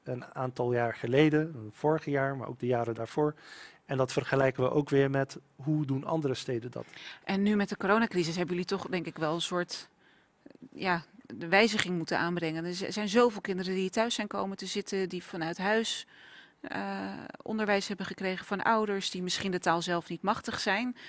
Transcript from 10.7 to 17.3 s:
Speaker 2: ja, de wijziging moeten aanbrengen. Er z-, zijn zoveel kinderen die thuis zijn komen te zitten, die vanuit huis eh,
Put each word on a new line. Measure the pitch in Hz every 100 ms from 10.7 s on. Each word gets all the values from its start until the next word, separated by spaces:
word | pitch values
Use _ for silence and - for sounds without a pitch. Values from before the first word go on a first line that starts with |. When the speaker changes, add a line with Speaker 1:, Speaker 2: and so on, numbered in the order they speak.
Speaker 2:
ja, | - 190 170 - - -
de | - 170
wijziging | 196 226 214 180 175
moeten | 160 165
aanbrengen. | 170 175 165 160
Er | 170
z-, | 175 190
zijn | 214 208
zoveel | 220 240 208
kinderen | - 185 185
die | 190 185
thuis | 226 233
zijn | - 208
komen | 202 196 196
te | 185
zitten, | 202 190 196 185
die | 180
vanuit | - 180 160 170
huis | 190 220 220 - - - - - - _ -
eh, | 196 196 196 196 196 -